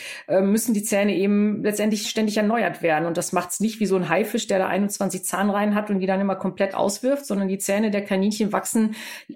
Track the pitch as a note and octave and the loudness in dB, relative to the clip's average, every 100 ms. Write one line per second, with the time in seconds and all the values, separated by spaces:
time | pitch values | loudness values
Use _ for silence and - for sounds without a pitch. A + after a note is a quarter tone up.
0 | - - - F3+ G3 A3 A#3 G#3 G3+ G3+ | -12 -12 0 2 4 2 2 0 0 2
1 | G#3 F3 G3 G3+ G#3 G#3 G#3+ G#3 G#3+ G#3+ | 2 2 2 4 2 2 -2 0 0 0
2 | - - G#3+ G#3+ G#3 A#3 F#3 - E3 D#3 | -2 -2 0 2 2 2 0 0 0 2
3 | E3+ E3+ F3 F3+ F3 - G#3+ A3 G3 F#3+ | 0 -2 -2 -2 -2 -2 -2 0 0 2
4 | E3 E3+ A3 A#3 - G3 F#3 F#3 G3+ - | 2 0 0 -2 0 0 2 0 0 0
5 | G3 F#3 - F3+ G3+ G3+ G#3 G#3 G#3 G3 | -2 -4 -4 -2 0 2 2 0 0 0
6 | F#3 F#3+ G3 F#3 F#3 F#3 G3 - G3+ G3+ | 0 0 0 0 -2 -2 -2 0 -2 0
7 | B3+ C#4 C#4 G3+ F#3+ G3 - G3+ A3 G3+ | 0 0 -2 -2 -2 -2 0 0 2 0
8 | G3+ F#3+ G3+ G#3+ G#3 G3+ - A3+ A3 A3 | 0 0 2 2 0 -2 0 2 0 -2
9 | - - - | -12 -14 -16